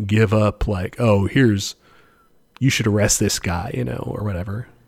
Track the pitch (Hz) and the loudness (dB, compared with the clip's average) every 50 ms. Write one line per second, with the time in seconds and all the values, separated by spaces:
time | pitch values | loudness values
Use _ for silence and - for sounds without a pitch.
0 | 107 98 107 110 110 101 110 110 107 104 - - - - 104 92 90 92 - - | -4 0 2 2 4 4 4 2 2 2 2 0 -2 -2 -2 -4 -4 -6 -4 -2
1 | 123 117 104 98 98 95 - 135 135 113 104 98 95 - - - _ _ _ - | 2 2 4 4 2 2 2 4 4 4 4 2 -2 -6 -10 -14 _ _ _ -20
2 | _ _ _ _ _ _ _ _ _ _ _ - 123 135 - - 113 113 101 104 | _ _ _ _ _ _ _ _ _ _ _ -2 0 0 0 2 0 0 2 2
3 | 101 98 - - 107 101 - - - 92 87 87 95 117 - 127 123 123 - - | 2 2 2 0 0 -2 -2 -4 -4 -4 -4 -4 -4 -6 -6 -6 -4 -4 -6 -6
4 | - - - - 107 104 98 85 90 101 98 110 120 - - _ _ | -8 -8 -8 -6 -6 -4 -4 -6 -6 -8 -8 -10 -10 -12 -18 _ _